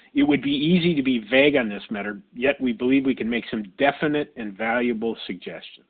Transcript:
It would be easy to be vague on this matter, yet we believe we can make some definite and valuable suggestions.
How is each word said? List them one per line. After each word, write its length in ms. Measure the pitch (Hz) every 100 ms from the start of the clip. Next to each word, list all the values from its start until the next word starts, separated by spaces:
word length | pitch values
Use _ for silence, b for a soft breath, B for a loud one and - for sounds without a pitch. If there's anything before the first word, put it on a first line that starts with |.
| B
It 100 | 143
would 200 | 143 143
be 120 | 135 143
easy 400 | 156 180 170 147
to 80 |
be 240 | 131 120 104
vague 280 | 131 147 139
on 100 | 110
this 160 | 101 -
matter, 320 | 104 104 101 -
yet 280 | 120 135 -
we 100 | 127
believe 340 | 110 127 135 135
we 100 | 123
can 140 | 113
make 200 | 117 -
some 120 | 113 98 -
definite 540 | 139 139 151 147 147 123
and 200 | 107 98
valuable 600 | 110 123 120 110 113 107 -
suggestions. 600 | 90 92 80 - -